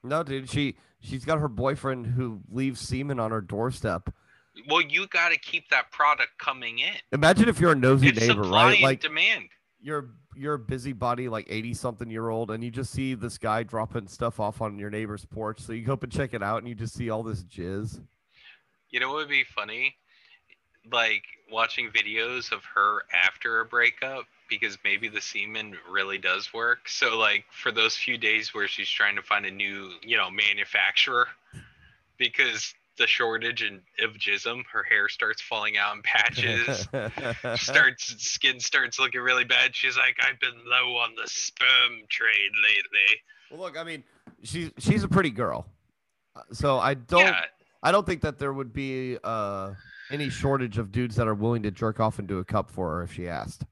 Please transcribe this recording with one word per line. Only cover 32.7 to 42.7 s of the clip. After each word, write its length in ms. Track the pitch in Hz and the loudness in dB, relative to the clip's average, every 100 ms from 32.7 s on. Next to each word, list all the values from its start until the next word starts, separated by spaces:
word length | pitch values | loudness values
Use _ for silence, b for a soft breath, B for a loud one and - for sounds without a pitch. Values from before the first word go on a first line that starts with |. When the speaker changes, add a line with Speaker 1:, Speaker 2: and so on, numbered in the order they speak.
| - _ - | -12 _ 0
Speaker 2:
the 100 | 117 | 2
shortage 560 | - 117 113 117 117 | 4 2 0 -2 -2
in, 180 | 110 98 _ - | -4 -6 _ -4
of 80 | 110 104 | -4 -2
jism, 460 | 101 101 117 120 120 | -2 -2 -2 -6 -6
her 120 | 110 | -6
hair 240 | - 107 101 | 2 2 2
starts 340 | - 110 107 | -2 -4 -4
falling 360 | - 113 107 104 | -4 -2 0 0
out 180 | 104 104 | 0 -2
in 60 | |
patches, 840 | 104 107 117 117 120 117 120 113 95 | 0 2 2 0 0 0 -2 -4 -6
Speaker 1:
<laughs> 720 | 139 110 - 131 117 127 117 | -6 -6 -6 -6 -6 -6 -4
Speaker 2:
starts, 600 | - 143 131 127 - 113 | 0 4 4 2 -10 -8
skin 360 | - - 139 123 | -6 0 0 0
starts 400 | - 139 127 123 | 0 0 0 0
looking 220 | 131 123 | -2 0
really 240 | 123 123 120 | 2 2 4
bad. 280 | 123 127 - | 4 2 2
She's 220 | 131 127 | 0 2
like, 200 | 127 127 | 2 2
"I've 180 | 127 127 | 0 0
been 200 | 127 120 117 | -6 -6 0
low 320 | 127 123 120 | 0 2 0
on 140 | 117 113 | -2 -4
the 120 | 107 | -8
sperm 760 | - - - 127 131 123 117 107 | -6 -6 2 4 6 4 0 -6
trade 420 | - 113 104 101 104 | 0 2 2 2 2
lately." 540 | 107 | 4